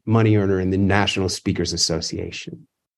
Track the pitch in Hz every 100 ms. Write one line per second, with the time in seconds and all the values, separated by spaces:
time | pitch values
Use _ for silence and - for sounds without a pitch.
0 | - 113 110 107 98 95 92 95 98 101
1 | 98 - 92 - 101 92 82 85 - 82
2 | - 85 85 - - 165 - _ _